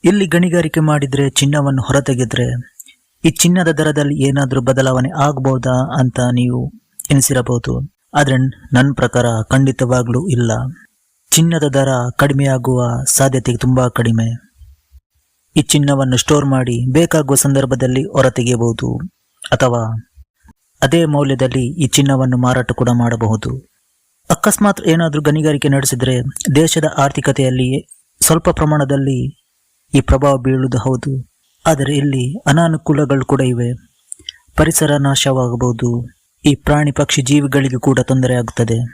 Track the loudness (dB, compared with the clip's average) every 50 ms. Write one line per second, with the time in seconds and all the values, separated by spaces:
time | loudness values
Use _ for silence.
0 | 2 2 2 2 0 0 2 0 2 2 2 0 0 0 0 0 0 2 2 0
1 | 0 -2 0 0 0 0 0 0 0 0 0 0 0 0 0 -2 -2 0 0 0
2 | 0 0 -2 -2 -2 -2 -2 -2 -2 -2 -4 -6 -8 -12 _ _ -20 -20 _ _
3 | _ _ _ _ -2 -2 0 2 0 0 2 2 0 0 0 0 0 0 0 0
4 | -2 -2 -2 0 -2 0 0 0 -2 0 -2 -2 0 0 0 0 0 0 0 0
5 | -2 -2 -2 0 -2 0 0 -2 -2 -2 -2 0 -2 0 0 0 -2 -2 0 0
6 | 0 0 0 -2 -2 0 0 0 0 0 -2 -4 -6 -8 -10 -16 _ _ _ _
7 | -4 0 0 2 2 2 0 -2 0 0 -2 -4 -2 -4 -4 -4 -6 -8 _ _
8 | _ _ 0 0 2 2 2 2 2 0 -2 -8 -8 0 2 2 2 2 2 0
9 | -2 0 0 0 0 2 0 -2 -2 _ 2 2 4 2 2 0 0 0 0 0
10 | 0 0 -2 -2 0 0 0 0 2 0 0 -2 -4 -8 -10 -12 -20 _ _ _
11 | _ _ _ _ _ _ 2 2 2 2 2 0 0 0 2 0 0 2 0 -2
12 | -2 -4 0 0 0 2 2 0 0 0 0 0 0 -2 0 0 0 -2 -2 -4
13 | -4 -4 0 2 2 2 0 0 -2 -2 -4 -2 0 0 2 2 2 0 0 0
14 | 0 2 2 2 0 -2 -4 -8 _ _ _ _ -20 -20 -20 _ _ _ _ -20
15 | _ _ _ _ _ _ _ _ _ _ _ -2 0 2 0 0 2 2 2 0
16 | 2 0 0 -2 0 2 2 2 2 2 0 0 0 -2 -2 -2 -2 0 2 2
17 | 2 2 2 -2 0 0 0 0 2 2 2 2 2 0 0 -2 0 0 0 -2
18 | -4 -2 -2 0 0 2 0 0 -2 0 0 0 0 -2 -2 -2 -4 -6 -6 -6
19 | -8 -10 _ _ _ _ _ _ -6 -4 -2 0 0 0 0 0 -2 -4 -6 -8
20 | -10 _ _ -20 -20 _ _ _ _ -20 -20 _ _ _ _ _ -2 0 2 2
21 | 2 2 0 0 0 0 0 0 -2 -2 0 -2 -4 -2 -2 -2 -2 0 2 2
22 | 2 2 2 2 2 0 0 2 2 2 0 0 -2 -2 -2 -2 0 0 2 2
23 | 2 0 0 0 0 0 -2 -2 -4 -6 -8 -8 -12 _ _ _ _ _ _ _
24 | _ _ _ _ _ _ -2 0 2 0 2 2 2 2 0 0 0 0 2 2
25 | 2 0 -2 0 0 2 0 2 2 0 0 2 0 2 2 2 0 -2 -2 -2
26 | -2 0 0 -2 -2 -4 -8 -6 -4 0 2 4 4 4 2 0 -2 -2 0 0
27 | 0 0 0 -2 -2 -2 0 0 0 0 0 0 0 0 -2 -4 -6 _ -20 _
28 | _ _ _ _ 0 0 0 2 2 0 0 0 0 0 2 0 0 0 0 -2
29 | 0 0 -2 -2 -4 -6 -8 _ _ _ _ _ _ _ _ _ _ _ 0 0
30 | 2 2 0 2 4 2 2 2 0 0 0 0 0 -2 -2 -2 -2 -2 -2 -2
31 | -4 -4 -6 -6 -8 _ _ _ _ _ _ _ _ 0 0 2 0 -2 0 0
32 | 0 0 0 -2 -2 -4 -6 -6 _ 0 2 4 4 2 0 -2 0 0 0 0
33 | 2 2 0 -2 0 0 0 0 2 0 0 0 -2 -4 -4 -8 -12 _ _ _
34 | _ _ -20 _ -18 -20 -20 _ _ _ _ 0 0 0 2 0 0 0 0 0
35 | 0 0 0 0 0 0 0 0 0 -2 -2 -2 -2 -2 -2 -2 -2 -4 -2 -4
36 | -6 -10 _ _ _ _ _ _ _ 0 0 0 _ 0 0 2 2 0 0 -2
37 | -2 -2 -2 -2 0 2 2 2 2 2 0 0 0 0 -4 0 0 0 2 2
38 | 0 0 0 0 2 0 0 -2 -2 -4 -2 -2 -2 0 0 -2 -2 -6